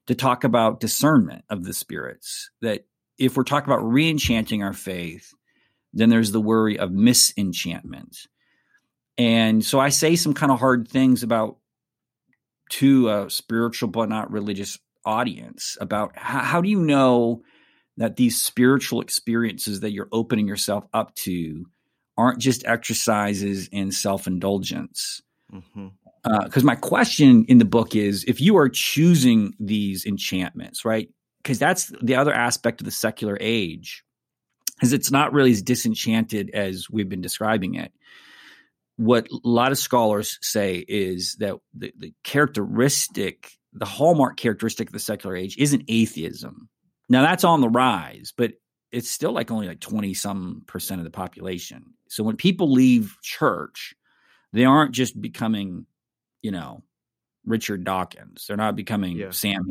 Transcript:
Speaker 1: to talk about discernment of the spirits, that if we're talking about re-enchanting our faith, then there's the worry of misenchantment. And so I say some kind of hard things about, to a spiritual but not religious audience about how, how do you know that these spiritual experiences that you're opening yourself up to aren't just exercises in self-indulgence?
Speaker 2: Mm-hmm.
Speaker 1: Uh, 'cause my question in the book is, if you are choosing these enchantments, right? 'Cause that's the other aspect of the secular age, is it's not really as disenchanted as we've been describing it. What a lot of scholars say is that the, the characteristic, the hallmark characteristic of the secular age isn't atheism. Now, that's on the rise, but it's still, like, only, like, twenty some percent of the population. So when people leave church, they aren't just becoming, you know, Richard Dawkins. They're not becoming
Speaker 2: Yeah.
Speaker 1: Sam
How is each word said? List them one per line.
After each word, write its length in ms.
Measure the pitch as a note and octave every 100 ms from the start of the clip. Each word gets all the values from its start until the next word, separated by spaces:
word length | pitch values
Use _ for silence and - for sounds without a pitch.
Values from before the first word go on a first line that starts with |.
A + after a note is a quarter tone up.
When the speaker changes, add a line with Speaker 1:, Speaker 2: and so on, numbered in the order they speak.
| -
Speaker 1:
to 80 | B2
talk 300 | C3+ B2 C3
about 340 | A#2 A2+ A2+
discernment 640 | A2 - C#3+ D3+ F2 - -
of 160 | G#2 F2+
the 80 |
spirits, 760 | F2 - - B1+ - - - - _
that 240 | A2+ G#2 - _ _ -
if 180 | C3 C3+
we're 80 |
talking 280 | B2+ C#3+ C#3
about 140 | A#2+ A2
re-enchanting 800 | B2 D#3+ D#3 - A2+ A2 G#2+
our 100 | G2
faith, 600 | G2 - F2+ E2+ F2 - _ _ _ _ _ _
then 160 | F#2+ A2+
there's 220 | A2+ A2
the 80 | G#2+
worry 400 | G#2+ A2+ A2 G2+
of 120 | G2
misenchantment. 1400 | F#2+ A2+ B2 - - G2 F2 F2 E2 - - - - - _ _ _ _ _ _ _ _ -
And 460 | A#2+ A2+ A2+ A2 G#2+
so 140 | C#3
I 100 | C#3
say 260 | C#3+ D#3 E3+
some 180 | D#3
kind 180 | C#3 D3
of 80 | B2+
hard 280 | C3 B2+ A2+
things 360 | C3 C3 B2
about, 340 | A#2+ A#2 A2 - _ _ _ _ _ _ _ _ _ _ -
to 400 | - C#3 C3+ A#2
a 200 | G#2 G2
spiritual 600 | - - A2+ A#2 A2+ A2+
but 200 | A2 A2
not 220 | A2 G#2+
religious 480 | G#2+ G#2 G2 G2 - _ _ G2
audience 720 | A2 B2 A#1+ A#1 - - -
about 380 | F2 G#2 G#2 -
how, 220 | - B2+
how 220 | C3 E3+
do 80 | F#3
you 100 | G#3
know 600 | D#3+ C#3+ C3 A#2+ A#2 A#2 - _ _ _ _ -
that 200 | A2+ A2
these 240 | B2 -
spiritual 600 | - - B2 C#3 - A#2+
experiences 800 | - - - A#2 A#2 - - G2
that 120 | G#2+
you're 180 | G2+ G2+
opening 360 | A2 A#2 A2 G#2
yourself 380 | G2+ - G#2 -
up 220 | A2 A2 -
to 500 | - F2 D#2+ D#2 F2 _ _ _ _ -
aren't 220 | A#2+ B2
just 260 | B2+ B2 -
exercises 1000 | A#2 - A2+ - G#2+ G#2 G2+ G2+ G2 F2
in 200 | G2+ G2
self-indulgence? 1300 | F#2+ G#2 G2 - F#2 G2 G2 - - C#2+ - - - - _ _
Speaker 2:
Mm-hmm. 340 | G2 F2 G#2 G2 F#2+ _ _ -
Speaker 1:
Uh, 240 | G#2+ -
'cause 160 | C3+ C3
my 100 | A#2+
question 720 | - - A#3 - C#3 A#2+ A2+
in 120 | B2+
the 60 |
book 320 | G#2+ A#2 A2 A2
is, 300 | G2+ G2+ -
if 160 | B2
you 160 | D#3 G3+
are 100 | C3+
choosing 840 | - - C#3 E3+ E3 B2+ A2+ G2+ -
these 440 | G#2 G#2+ G2+ F#2+ G#2+
enchantments, 800 | G2 - F#2 F2+ - - -
right? 260 | A#2 A2 - _ _ _ -
'Cause 120 | B2
that's 360 | C#3+ F#3 - -
the 140 | A#2+ B2+
other 180 | D3
aspect 480 | A#2+ A#2+ - A#2 -
of 40 | G#2+
the 60 |
secular 460 | - A2 - G#2+ G2+
age, 640 | G#2+ A2+ F2+ D#2+ D#2+ - _ _ _ _ _ _ - -
is 100 | B2
it's 200 | C#3 -
not 200 | C#3 D3
really 200 | C#3+ C3
as 100 | A2
disenchanted 880 | F#2+ A#2+ A#2 G#2+ - A2 A2+ G#2+ G2
as 400 | - G2 F#2 -
we've 180 | A2 F#2+
been 140 | F#2+
describing 540 | F2+ - G#2+ A2 F2+ E2+
it. 180 | D#2+ _ _ - - - - - _ _ _ -
What 300 | A2+ A#2+ A2
a 160 | - A#2+
lot 240 | A#2 B2+
of 60 | C3+
scholars 600 | - B2 A2+ G#2 G#2 -
say 380 | - A2 G2+ F#2
is 560 | - G#2 F#2 F2+ F#2 -
that 200 | G2+ - _
the, 200 | - - -
the 160 | D#2+ - -
characteristic, 1300 | C#3+ D3 - G2+ G#2+ C3+ C#3+ - - F#2+ - - _ _
the 140 | - G2+
hallmark 520 | - D#3 E3 B2+ -
characteristic 520 | A#2+ G#2 A2+ - A2
of 40 |
the 60 | G#2
secular 360 | - G#2 G2 F#2
age 200 | F#2+ A2
isn't 280 | C#3+ C#3+ -
atheism. 800 | A2+ A2 - D#2+ - B1 - - _ _ _ -
Now, 140 | B2+
that's 220 | D3 F3+
on 180 | F3+ D#3+
the 80 | A#2+
rise, 640 | A#2+ B2+ G2 C#2+ G#1 - -
but 180 | A#2 - _ _ _
it's 180 | A#2+ A2+
still, 220 | - D#3
like, 200 | A#3 A#2
only, 160 | A2 G2
like, 120 | -
twenty 340 | - G#2+ G2+
some 500 | F#2+ G#2 G2+ F#2 - -
percent 340 | F#2 - F#2+
of 60 | E2
the 60 |
population. 800 | - F2+ - F#2 F#2 - - - _ -
So 140 | -
when 120 | G#2+ A2
people 360 | F#3 F3 E3
leave 440 | C3 C3 A#2+ G#2 -
church, 720 | - - D3 F2 - - - - _ _ _ _ _
they 140 | G#2+ B2+
aren't 280 | C#3+ D3
just 280 | A#2+ B2 -
becoming, 640 | A2 - A2 G#2+ G2 F2 - _ _ _ _ _
you 100 | A2
know, 320 | F#2 C#2+ A1 - _ _ _ _ _ -
Richard 380 | A2+ - G2+
Dawkins. 640 | F2+ F#2+ F2+ - G1+ - -
They're 100 | G#2
not 180 | G#2+ G#2
becoming 420 | G2+ G#2+ F#2 E2+
Speaker 2:
Yeah. 120 | F#2+
Speaker 1:
Sam 360 | F2+ G#2 G2 F#2